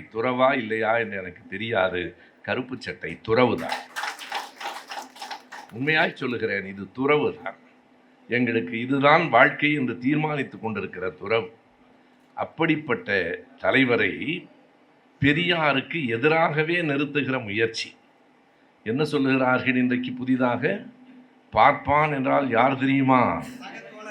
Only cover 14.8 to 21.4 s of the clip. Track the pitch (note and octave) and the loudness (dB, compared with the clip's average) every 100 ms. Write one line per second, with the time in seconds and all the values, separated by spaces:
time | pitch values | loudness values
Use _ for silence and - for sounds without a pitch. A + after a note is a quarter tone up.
14.8 | _ _ _ _ C#3+ D3 F3 E3+ D3+ C3+ | _ _ _ _ 2 2 0 2 2 0
15.8 | B2+ E3 B2 A#2 D3+ D#3+ E3 D3+ D#3 F3 | -2 -4 -2 0 2 4 2 0 -2 -2
16.8 | D#3+ C#3+ D3 C#3+ C3 C3 G#2 G#2 A2+ - | -2 -2 -2 -2 -2 -4 -4 -2 -2 -2
17.8 | - - _ _ _ _ _ _ _ _ | -12 -14 _ _ _ _ _ _ _ _
18.8 | G#2+ C3 D3+ C#3+ C3+ C3 B2+ B2+ B2+ B2+ | -4 -2 0 0 2 2 2 2 2 2
19.8 | B2 B2 - - B2+ B2+ B2 A#2 D#3+ G#3 | 2 0 -4 -6 -2 2 2 0 -2 -4
20.8 | - - - - - _ | -8 -20 -20 -20 -20 _